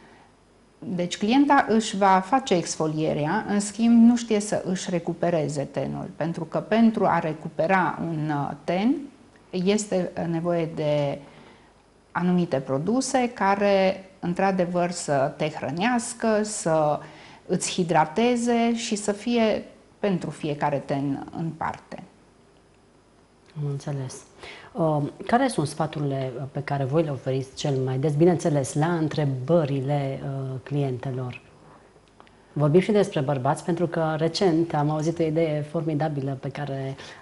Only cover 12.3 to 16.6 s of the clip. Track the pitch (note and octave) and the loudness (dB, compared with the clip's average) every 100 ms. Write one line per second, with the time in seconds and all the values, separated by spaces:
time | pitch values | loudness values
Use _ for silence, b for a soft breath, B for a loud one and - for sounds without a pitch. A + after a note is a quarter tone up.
12.3 | F3+ F3 C3 - C3+ F3 B3 C4 C4 A#3+ | 2 2 -2 -2 -2 0 -2 0 0 0
13.3 | - G3 G3+ G3+ G3 F#3+ F#3+ - - F3 | 0 0 2 4 4 2 0 -8 -8 -4
14.3 | F3 F#3+ F#3+ F3 F3+ F3 F3 - C#3+ C#3+ | 0 2 2 0 0 -2 -2 -2 0 0
15.3 | - D3+ - A#2+ D#3+ A3+ B3 A#3 - A3+ | -2 -4 -4 -6 -2 0 0 -2 -4 0
16.3 | G#3+ G#3+ - | 0 0 -4